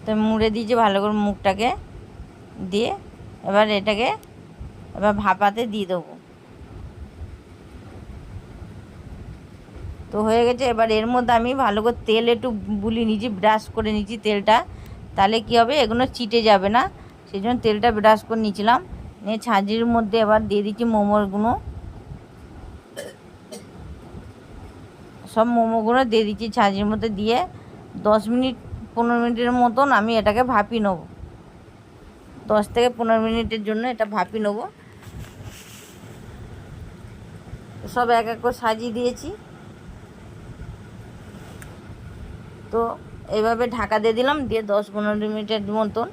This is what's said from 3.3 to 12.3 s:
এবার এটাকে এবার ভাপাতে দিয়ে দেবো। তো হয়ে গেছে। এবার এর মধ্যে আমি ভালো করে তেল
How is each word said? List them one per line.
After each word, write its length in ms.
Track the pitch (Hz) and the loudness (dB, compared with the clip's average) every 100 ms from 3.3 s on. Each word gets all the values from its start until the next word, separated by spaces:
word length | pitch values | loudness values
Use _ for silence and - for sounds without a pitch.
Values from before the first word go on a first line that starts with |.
| - - | -10 0
এবার 160 | 196 214 208 | 4 4 2
এটাকে 280 | 196 208 254 427 - - - - - - - - | 0 0 0 -2 -8 -20 -20 -16 -16 -16 -16 -2
এবার 160 | 202 202 | 0 2
ভাপাতে 380 | 208 190 202 208 240 | 0 2 2 0 -4
দিয়ে 140 | 214 190 | -2 -2
দেবো। 200 | 180 - - - - - - - - - - - - - - - - - - - - - - - - - - - - - - - - - - - - - - - - - | -2 -4 -16 -20 -20 -20 -20 -18 -16 -16 -14 -16 -14 -16 -16 -20 -20 -20 -20 -18 -18 -16 -16 -14 -16 -16 -18 -16 -18 -18 -18 -16 -16 -16 -16 -18 -20 -20 -16 -14 -14 -8
তো 60 | 202 214 | -2 2
হয়ে 140 | 226 240 | 4 4
গেছে। 160 | 247 254 | 2 0
এবার 160 | 226 226 214 | 2 4 4
এর 100 | 220 | 2
মধ্যে 200 | 247 240 233 | 0 4 4
আমি 120 | 233 269 | 4 2
ভালো 160 | 247 202 220 | 2 2 0
করে 120 | 233 - | 0 2
তেল 180 | 220 233 | 2 4